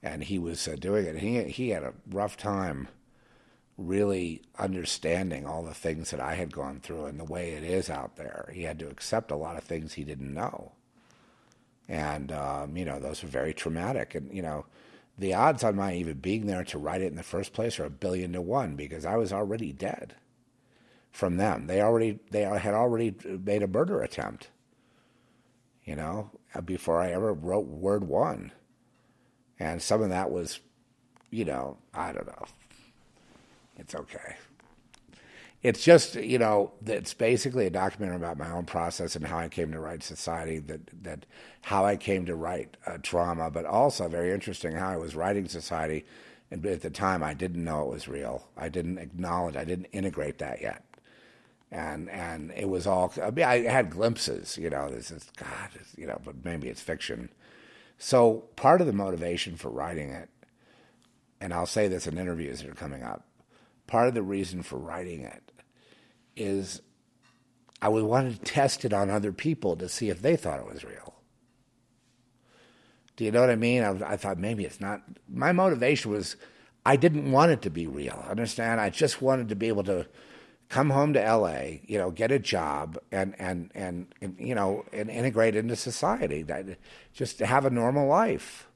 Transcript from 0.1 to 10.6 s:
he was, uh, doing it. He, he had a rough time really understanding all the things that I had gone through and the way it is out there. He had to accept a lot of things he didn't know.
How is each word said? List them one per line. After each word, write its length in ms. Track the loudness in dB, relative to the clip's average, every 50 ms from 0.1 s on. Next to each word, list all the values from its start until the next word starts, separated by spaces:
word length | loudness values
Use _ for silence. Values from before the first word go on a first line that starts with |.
| -8 -8 -6
he 140 | -4 -4 -4
was, 280 | -2 -4 -4 -4 -6
uh, 100 | -6 -6 -6
doing 280 | -2 0 2 2 2
it. 120 | 0 -4 -4
He, 240 | -2 0 0 0 -2
he 240 | -4 -4 -4 -2 -2
had 140 | -2 -2 -4
a 100 | -8 -10 -12 -16 -8
rough 260 | -4 -2 -2 -2 -4
time 520 | -6 -4 -2 -2 -2 -2 -2 -4 -6 -8 -10 -14 _ _ _ _ _ _ _ _ _ _ _ _ _ _ _ _
really 640 | -12 -6 -2 2 2 2 2 2 0 0 -2 -4 -8 -12 _ _ -4
understanding 880 | -4 -2 -2 -2 -4 -4 -6 -2 0 2 2 2 2 -2 -4 -6 -6
all 160 | -6 -6 -6 -8
the 100 | -8 -12
things 380 | -6 -4 -4 -4 -4 -6 -8
that 100 | -6 -6
I 140 | -4 -4 -4
had 180 | -4 -6 -6 -6
gone 280 | -8 -8 -8 -8 -12
through 260 | -12 -10 -10 -8 -8
and 120 | -8 -10 -10
the 60 | -10
way 280 | -8 -6 -6 -6 -6 -8
it 120 | -8 -4
is 240 | -2 0 0 0 -2
out 280 | -4 -6 -8 -10 _
there. 340 | -12 -14 -12 -10 -12 -12 -12 -10
He 120 | -8 -8
had 140 | -8 -8 -8
to 100 | -10 -12
accept 400 | -12 -10 -6 -2 -2 -2 -2 -2
a 60 | -4
lot 200 | -4 -4 -6 -8
of 80 | -10 -8
things 300 | -6 -6 -6 -6 -8 -8
he 100 | -10 -8
didn't 300 | -8 -8 -8 -8 -8 -6
know. 380 | -4 -4 -6 -6 -8